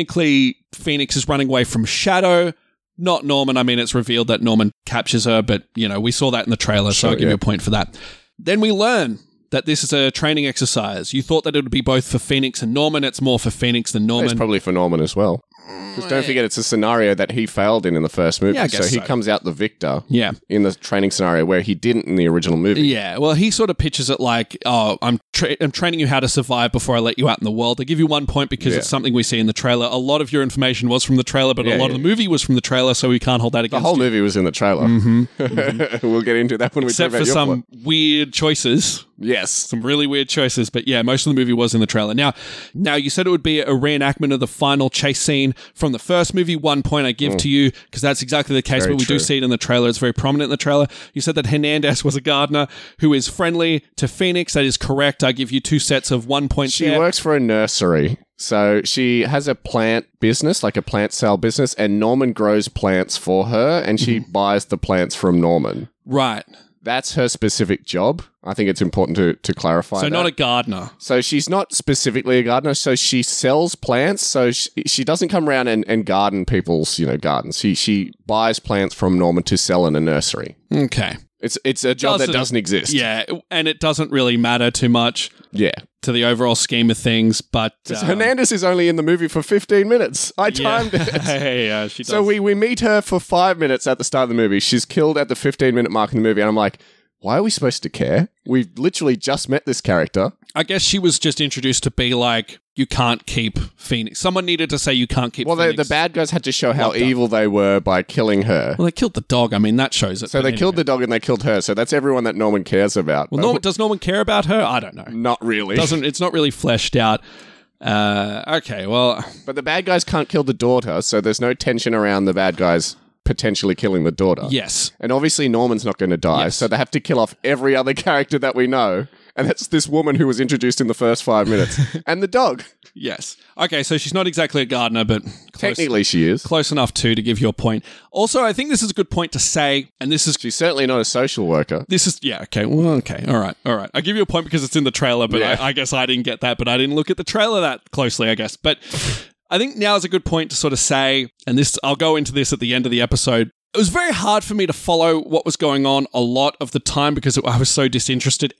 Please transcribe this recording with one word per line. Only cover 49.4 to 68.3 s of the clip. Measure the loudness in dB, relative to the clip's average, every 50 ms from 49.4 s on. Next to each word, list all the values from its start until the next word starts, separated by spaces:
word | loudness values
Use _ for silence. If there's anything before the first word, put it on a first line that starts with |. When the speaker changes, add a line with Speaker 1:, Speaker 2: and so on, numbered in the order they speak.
| 2
Speaker 1:
in | 0
the | 0
trailer. | 0 0 0 2 2 2 2
It's | 0 0
very | 0 -2 -2
prominent | 0 0 0 0 0 0 0
in |
the | -2 -2
trailer. | 0 2 4 4 2 2 -2 -10 -20 -12 -8
You | -6 -2
said | -2 -2
that | 0 0
Hernandez | 0 0 2 2 2 0 2 2 2 0 2 0
was | 0 -2
a | 0
gardener | 0 0 0 2 2 2 0 0 -2 -2 -6 -16 -20 -20 -8 0
who | 2 4 4
is | 4 2
friendly | -2 -4 -2 -2 0 2 2 2 2 0 0 -2 _ -6
to | -4 -4
Phoenix. | -4 -2 0 0 0 0 0 -2 -2 0
That | 0 0
is | 0 0
correct. | -2 -2 -2 0 0 0 0 0 2 0
I | 0 0
give | 0 -4 -2
you | -2 -2
two | -2 2 0 0
sets | 2 2 0 0 0 0
of | -2 -2 -2
one | 0 -2 -2 0 0
point | 0 0 0 0 0
Speaker 2:
She | 0 0
Speaker 1:
there. | 2 2 2
Speaker 2:
works | 2 2 0 0
for | 0 0 2
a | 2
nursery. | 2 2 2 2 2 0 0 0 2 4 4 4 2 2 0 -4 _ _ _ -12
So | -6 -2 0 2 2 4 2 2 0
she | 0 -2 0 2 2 2 2 2
has | 2 0 -2 0 -2
a | -4
plant | -4 -6 -6 -2 0 2 2 2 0 -2 _ _ 0
business, | 2 2 2 2 2 0 0 0 0
like | -2 -2
a | -2 -6
plant | -2 -2 -2 -2 -2 -2
sale | 0 0 2 2 2
business, | 0 0 0 2 0 0 0
and | -2 0 0 2 2
Norman | 2 2 2 2 2 0 0
grows | 0 2 2 2 2 0 -2
plants | -6 -2 0 2 2 2 0 -2 -4
for | -8 -2 0 2 2 2
her, | 2 0 2 2 2 2 0 0
and | 0 0 0
she | 2 0 0 -2
Speaker 1:
Mm-hmm. | -2 -4 -2
Speaker 2:
buys | -2 0 2 0 0 0
the | -2 -6
plants | -6 _ -2 0 0 0 -2 -2
from | -2 0 2 4 4
Norman. | 4 4 2 2 0 -2 -6 -6 -10 -12 _ _ _
Speaker 1:
Right. | -4 -2 0 0 0 -2 -6 -10 _ -20 -20 -20 _ _ _ -6
Speaker 2:
That's | -4 -4 -4 -4 -4 -2
her | -2 0 0
specific | -2 0 -2 -2 0 0 0 0 0 -2 -2
job. | -6 -4 0 0 0 0 -2 -6 _